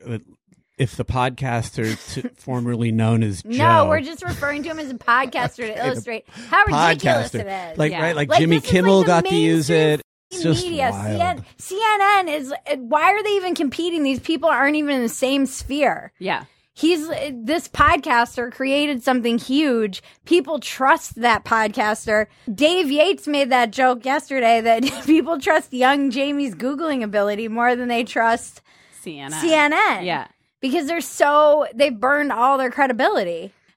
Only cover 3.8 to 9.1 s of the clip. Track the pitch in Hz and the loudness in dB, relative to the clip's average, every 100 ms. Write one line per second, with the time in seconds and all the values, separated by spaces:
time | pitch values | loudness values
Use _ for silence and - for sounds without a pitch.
3.8 | 294 311 277 330 359 - 285 294 302 311 | 4 0 -2 -10 -8 -6 -6 -6 -8 -8
4.8 | 277 247 - 240 254 254 247 - 226 214 | -10 -8 0 0 0 -4 -6 -6 -10 -4
5.8 | 254 226 226 220 - 214 240 359 415 151 | -4 -4 -8 -10 -12 -18 -2 2 4 4
6.8 | 165 156 139 120 117 117 104 190 170 160 | 4 4 2 0 0 -6 -6 -8 -8 -2
7.8 | 156 170 160 151 143 202 165 160 - 180 | -2 0 -2 -2 2 4 4 2 2 2
8.8 | 185 190 175 | 6 6 6